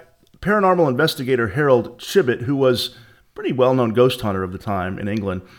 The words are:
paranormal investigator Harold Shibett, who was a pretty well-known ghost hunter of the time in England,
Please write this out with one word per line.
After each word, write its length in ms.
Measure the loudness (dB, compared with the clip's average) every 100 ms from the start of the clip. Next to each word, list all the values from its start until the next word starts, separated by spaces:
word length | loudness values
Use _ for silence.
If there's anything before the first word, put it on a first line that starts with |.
| -20 _ _ _
paranormal 460 | -2 0 2 2 2
investigator 640 | 2 0 -2 -2 0 0
Harold 500 | 0 2 2 2 -10
Shibett, 440 | -2 0 2 0
who 120 | -2 2
was 340 | 2 2 -2
a 440 | -10 -20 _ _ -8
pretty 160 | -4
well-known 420 | 0 2 2 2
ghost 280 | 4 2 2
hunter 220 | -4 -4
of 80 | -6
the 60 | -8
time 400 | -6 -6 -4 -6
in 100 | -6
England, 340 | -4 -4 -6 -8